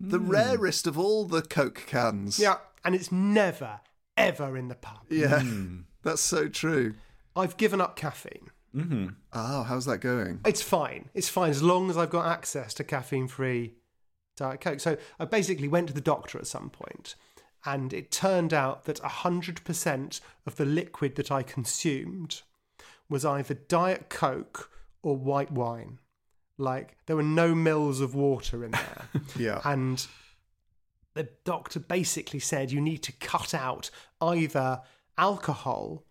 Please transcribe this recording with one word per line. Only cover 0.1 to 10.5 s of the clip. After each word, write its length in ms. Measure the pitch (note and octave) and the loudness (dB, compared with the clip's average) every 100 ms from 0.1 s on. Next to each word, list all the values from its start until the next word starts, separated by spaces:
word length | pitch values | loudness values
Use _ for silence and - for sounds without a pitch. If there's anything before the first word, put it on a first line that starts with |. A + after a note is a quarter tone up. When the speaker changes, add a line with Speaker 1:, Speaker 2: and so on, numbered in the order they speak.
| F#3+ | 0
Speaker 2:
Mm. 100 | F3+ | 4
Speaker 1:
rarest 560 | G3+ A#3+ A#3 F#3 - E3+ | 4 4 2 0 0 0
of 120 | D3+ | 2
all 260 | G3 G#3+ F#3 | 2 2 2
the 160 | D#3+ | 0
Coke 420 | D#3+ D#3+ C3 - - | 0 0 0 -2 -4
cans. 520 | C3 A#2 G2+ G2+ G3+ | 0 2 0 -2 2
Speaker 3:
Yeah, 180 | G#3 F#3 - _ | 4 2 -2 _
and 100 | F3+ | 0
it's 160 | F#3 E3+ | 0 0
never, 680 | F3+ G3+ G#3+ F#3+ - A#2+ G#2 _ _ _ - | 2 4 6 4 2 -8 -12 _ _ _ 2
ever 380 | F#3+ - C#3 C3 | 4 2 -4 -4
in 120 | B2 | -8
the 60 | |
pub. 300 | A#2+ - - - | -10 -16 -14 -4
Speaker 1:
Yeah, 320 | D#3 C#3+ D3 | 2 4 4
Speaker 2:
Mm. 440 | B2+ G#2 F#2 F2+ - | 2 -2 -4 -8 -14
Speaker 1:
<laughs> 100 | - | -6
that's 180 | D#3 D#3+ | -2 0
so 260 | - F3 D3+ | 0 0 0
true. 460 | - D#3+ D3+ A2+ G#2+ - - _ | -2 0 2 0 -2 -14 -20 _
Speaker 3:
I've 220 | F3+ F#3 - | -2 -2 2
given 240 | A3 G3 | 2 4
up 160 | F3+ - | 0 -2
caffeine. 540 | D3+ - - - - - _ | -8 -8 -14 -16 -20 -20 _
Speaker 2:
Mm-hmm. 340 | C#3 E3+ B2 F#2 G2+ - | -6 -2 -2 -4 -8 -10
Speaker 1:
Oh, 300 | A#2 A#2 C#3 | -6 -4 -4
how's 240 | A#2+ B2+ B2+ | -2 -2 -2
that 120 | G2 | -2
going? 380 | B2+ B2 F2+ F2+ | 0 0 -2 0
Speaker 3:
It's 160 | A3 | 0